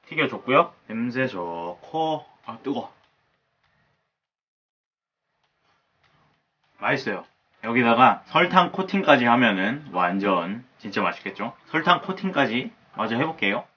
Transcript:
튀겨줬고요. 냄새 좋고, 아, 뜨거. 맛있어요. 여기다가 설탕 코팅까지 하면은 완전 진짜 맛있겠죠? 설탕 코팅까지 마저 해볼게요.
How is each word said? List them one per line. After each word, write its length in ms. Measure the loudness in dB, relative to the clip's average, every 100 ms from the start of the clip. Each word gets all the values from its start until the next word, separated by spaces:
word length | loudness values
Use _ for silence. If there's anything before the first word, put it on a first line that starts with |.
| _
튀겨줬고요. 680 | -4 -2 -4 0 2 2 _ -10
냄새 380 | -6 -4 -2 -4
좋고, 960 | -4 -8 -8 -10 -12 -10 -4 -4 -4 -8 _ -16
아, 120 | -10
뜨거. 300 | -6 -6 -8 _ _ _ _ _ _ _ _ _ _ _ _ _ _ _ _ _ _ _ _ _ _ _ _ _ _ _ _ _ _ _ _ _ _ _ _ _ _ _
맛있어요. 460 | -2 -2 -2 -6 -8 _ _ _
여기다가 600 | -2 2 4 6 6 4 -2
설탕 460 | 0 4 4 2
코팅까지 540 | -2 -2 -2 4 6 6
하면은 600 | 4 4 2 -2 -4 -6
완전 720 | -2 0 0 0 0 -2 -8 -12 _
진짜 240 | -6 -2
맛있겠죠? 520 | -2 -4 -10 -8 -10 -10 -6
설탕 340 | -2 2 0
코팅까지 720 | 0 -6 -4 0 0 -2 -6 -14 _ -8
마저 200 | -4 -2
해볼게요. 480 | -4 -2 -2 -2 -8